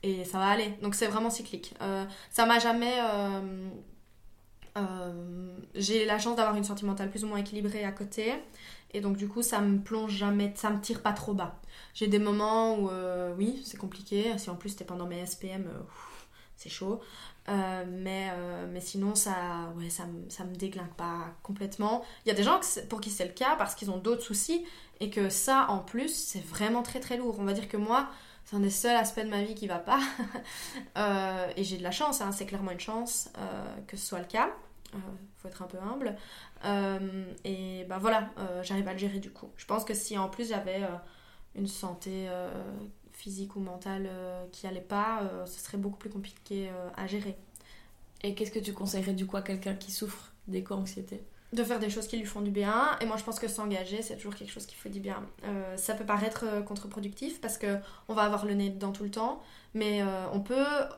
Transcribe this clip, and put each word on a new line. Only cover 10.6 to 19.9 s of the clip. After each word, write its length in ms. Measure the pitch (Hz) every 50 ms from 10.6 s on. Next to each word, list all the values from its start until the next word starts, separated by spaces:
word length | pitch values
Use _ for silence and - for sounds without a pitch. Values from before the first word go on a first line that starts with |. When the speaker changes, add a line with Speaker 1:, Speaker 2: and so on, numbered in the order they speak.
| - 214
Speaker 1:
me 100 | 214 202
tire 200 | 202 - 233 -
pas 120 | - 214 202
trop 200 | - - - 202
bas. 280 | 196 180 - - - - - - - - - -
J'ai 140 | - 220
des 120 | 208 202 208
moments 580 | 208 208 208 208 208 214 220 226 226 226 220
où, 120 | 208 202 190
euh, 440 | 185 185 185 180 180 180 180 175 175
oui, 260 | 180 202 226 262 269 -
c'est 120 | - -
compliqué. 600 | - - 190 - - - - 202 202 214 233 226
Si 120 | 196 - -
en 60 | 180
plus 200 | 175 - 202 196
t'es 80 | - 180
pendant 220 | - 180 180 175
mes 140 | 180 175 175
S 160 | 180 180 -
P 120 | - -
M, 220 | 190 190 190 190 170 -
euh, 60 | -
ouf, 480 | - - - - - - - - - - - - - - -
c'est 120 | - - 160
chaud. 300 | - - 185 190 220 233 - - - - - - - - -
Euh, 380 | - 202 196 190 185 185 185 180
mais, 420 | 180 180 185 185 190 190 190 190 190
euh, 360 | 180 180 175 175 175 175 175 180 175
mais 60 | 180
sinon, 340 | 180 - - 196 196 202 208
ça, 580 | 202 - 202 190 180 175 175 175 170 170 165 165
ouais, 140 | 170 170 170